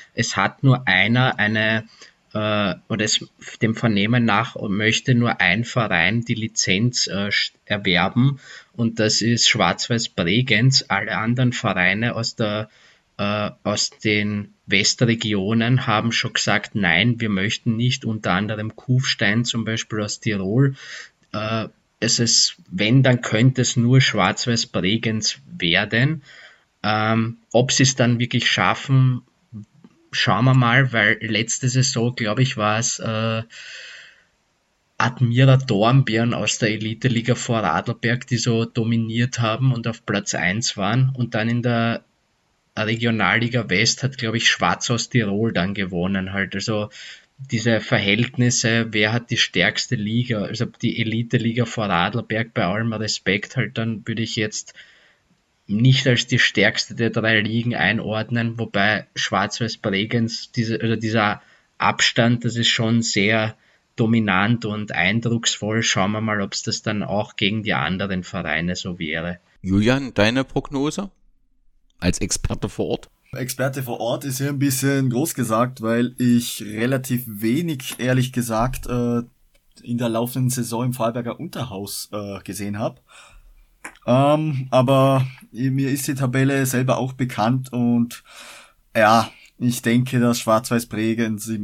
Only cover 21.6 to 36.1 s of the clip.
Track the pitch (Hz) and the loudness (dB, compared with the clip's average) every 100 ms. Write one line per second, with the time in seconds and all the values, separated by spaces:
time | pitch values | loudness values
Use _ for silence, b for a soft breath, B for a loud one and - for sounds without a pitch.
21.6 | 101 _ _ - 110 - 117 - - - | -6 _ _ -6 0 0 2 2 0 -4
22.6 | - 90 107 131 135 123 - 110 127 131 | -10 -2 4 6 6 4 2 4 4 4
23.6 | 120 - 117 131 131 107 92 107 - 117 | 0 2 4 6 4 4 2 2 -2 -2
24.6 | - 104 90 113 113 110 101 - - - | -2 -2 0 0 -2 -2 -4 -6 -12 -4
25.6 | 87 85 104 113 139 160 B B B B | 0 2 2 2 2 0 B B B B
26.6 | B _ 104 107 110 113 113 117 _ 113 | B _ -2 0 2 2 0 -6 _ 2
27.6 | 131 - 131 - 120 117 120 123 - - | 2 4 2 4 2 2 0 -2 0 2
28.6 | 92 110 - 135 131 123 - _ _ 110 | 2 0 2 4 4 2 -6 _ _ -18
29.6 | 104 _ - _ _ - - 98 127 131 | -18 _ -20 _ _ -4 0 4 6 6
30.6 | 120 123 135 113 104 113 110 107 117 - | 6 4 4 4 2 2 0 -2 -2 -2
31.6 | 127 123 131 120 117 123 107 104 131 - | 0 2 0 2 -2 -2 -2 2 0 2
32.6 | 104 107 120 - 110 110 113 113 113 B | 0 2 0 -4 -4 -2 -2 -2 -6 B
33.6 | B B B B B B B B _ _ | B B B B B B B B _ _
34.6 | _ _ _ - 117 - 117 120 135 131 | _ _ _ -2 -2 0 0 4 6 6
35.6 | 131 101 110 135 123 | 4 2 6 6 4